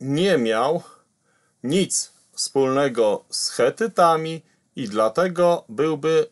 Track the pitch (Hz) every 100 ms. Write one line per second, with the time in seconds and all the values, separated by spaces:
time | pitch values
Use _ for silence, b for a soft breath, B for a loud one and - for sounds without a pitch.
0 | 131 143 190 160 113 110 131 170 - -
1 | _ _ _ _ _ _ 123 175 180 -
2 | - _ _ - - 139 131 135 143 117
3 | 110 98 - - - - 123 - 226 -
4 | 170 160 160 165 - _ _ - 113 104
5 | 110 135 185 175 175 170 - 110 156 151
6 | 151 160 151